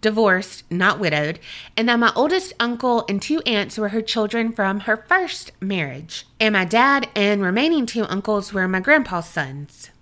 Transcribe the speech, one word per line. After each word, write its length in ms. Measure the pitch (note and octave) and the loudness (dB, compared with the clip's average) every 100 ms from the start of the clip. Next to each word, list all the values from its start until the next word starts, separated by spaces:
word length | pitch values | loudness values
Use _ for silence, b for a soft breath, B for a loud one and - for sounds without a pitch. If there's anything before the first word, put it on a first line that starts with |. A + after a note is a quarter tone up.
divorced, 600 | A3 G#3+ A3 F#3 G3 - - | 0 2 4 4 0 -12 -8
not 300 | F3 F#3 G3 | 0 2 2
widowed, 400 | E3+ D3+ D3+ E3 B B B - | 0 0 -2 -4 B B B -2
and 120 | A#3 | 2
that 100 | A#3 | 4
my 140 | A#3 | 4
oldest 380 | - C#4+ F#4 F#4 - | 4 2 2 -2 -4
uncle 440 | A#3+ A#3+ B3+ A#3 - | -4 0 0 0 0
and 120 | G3+ | -4
two 200 | - D#4 - | -2 -2 0
aunts 300 | A3 G3+ - | 0 -2 -2
were 120 | G#3 | -2
her 140 | G#3+ | -2
children 500 | A3 A#3+ G#3+ A#3 A3+ | -2 -2 0 0 -2
from 280 | A3+ G3 G3+ | 0 0 0
her 240 | G3 A3 - | -2 -2 2
first 420 | F#4 F4+ - - - | 0 0 -8 -12 -10
marriage, 640 | F#3+ G3 D3 C3 D#3+ - - _ | -4 -2 -4 -6 -12 -16 -16 _
and 140 | A3 | 2
my 120 | G#3 | 2
dad 440 | F3+ A3 C4 C#4 - - | 2 4 4 4 0 0
and 260 | G3+ G3+ | 0 2
remaining 420 | F#3+ G3 D4+ E4 | 2 2 2 2
two 200 | A#3+ A#3 | 0 -2
uncles 480 | A3 F#3+ G3 G#3 G3 | -2 -4 -2 -2 -2
were 160 | G3+ F#3 | -2 0
my 100 | F#3 | 0
grandpa's 500 | F#3 D4+ B3 F3+ E3 | 4 2 4 -4 -6
sons. 640 | - C#3 C3+ C#3+ - - _ | -6 -6 -8 -14 -16 -20 _